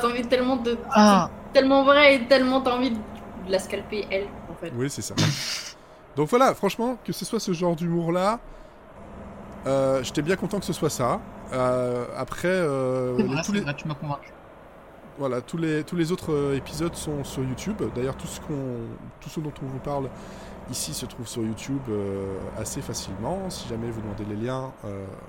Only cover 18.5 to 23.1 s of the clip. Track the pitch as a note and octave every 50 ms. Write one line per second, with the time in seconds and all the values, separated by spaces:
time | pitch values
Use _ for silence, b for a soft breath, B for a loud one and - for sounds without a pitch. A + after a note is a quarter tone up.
18.5 | D#3 C#3 C3+ C3 B2 A#2+ A2+ A#2 A2+ - - A#2+ - - - D#3 - F3 D#3 D3+
19.5 | C#3 - C#3+ C3 C3+ C3 - D3+ C#3+ C#3 C3+ B2+ B B B B B B B B
20.5 | B B B - B2+ - - - D3 - - A2 - - A#2+ A2 - A#2+ A2+ A2
21.5 | A2+ G#2+ - - C3+ C#3 C3+ B2 G#2 G#2 G2+ G2+ G2 G2 G2 G2 F#2+ F#2 F#2+ -
22.5 | - G#2+ A2 - - C#3+ C3 - A#2+ - - -